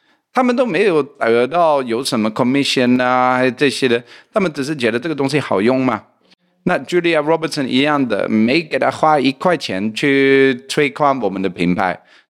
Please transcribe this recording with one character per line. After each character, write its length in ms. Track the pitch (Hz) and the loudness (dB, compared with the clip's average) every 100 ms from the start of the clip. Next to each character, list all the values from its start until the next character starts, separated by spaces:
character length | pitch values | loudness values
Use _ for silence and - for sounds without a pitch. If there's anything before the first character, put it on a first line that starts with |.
| _ _ _ | _ _ _
他 120 | - | -2
们 120 | 254 240 | 0 0
都 80 | |
没 200 | 254 160 | 0 0
有 180 | 208 156 | 2 2
得 460 | 135 - 113 117 127 | -2 -2 0 2 2
到 340 | 165 165 143 | 2 2 2
有 220 | 127 113 | -2 -4
什 160 | 135 123 | -2 -2
么 100 | 107 | -2
commission 720 | 107 123 139 139 - 123 127 | 0 0 0 0 0 2 2
啊 480 | 127 127 127 127 131 | 2 2 2 2 0
这 180 | 117 143 | 0 -2
些 200 | 123 131 | 0 0
的， 160 | 117 - - _ | 0 -4 -20 _
他 80 | 220 | -2
们 140 | 185 | -2
只 100 | 143 | -4
是 120 | 135 156 | -6 -2
觉 160 | 117 | -2
得 80 | 117 | -2
这 100 | 165 | -4
个 60 | 147 | -4
东 120 | 135 | -2
西 120 | 143 | -2
好 200 | - 101 | -2 0
用 240 | 110 131 | 2 2
嘛。 200 | 131 110 - _ _ _ _ _ - | 0 -2 -6 _ _ _ _ _ -2
那 140 | 175 | -2
Julia 380 | 135 175 170 160 | -2 -2 0 0
Robertson 440 | 147 160 160 151 127 | 0 -2 -2 -6 -2
一 160 | 127 | 0
样 260 | 143 147 127 | 0 0 0
的， 220 | 101 92 | -2 0
没 320 | 110 110 151 | 2 2 0
给 180 | 160 135 | -2 -2
他 100 | 127 | -2
花 300 | - 156 151 | 0 2 2
一 140 | 131 | 0
块 240 | 135 185 165 | 0 -2 -2
钱 360 | - 95 107 | -4 -4 -4
去 600 | 107 147 139 135 135 135 123 - | -2 0 2 4 4 4 0 -4
推 200 | - 143 | -2 -2
广 300 | 127 147 135 | 0 0 0
我 80 | 104 | -2
们 140 | 95 | -2
的 80 | 95 | -4
品 260 | 90 87 90 | -2 0 0
牌。 240 | 95 - _ _ _ | 0 -4 _ _ _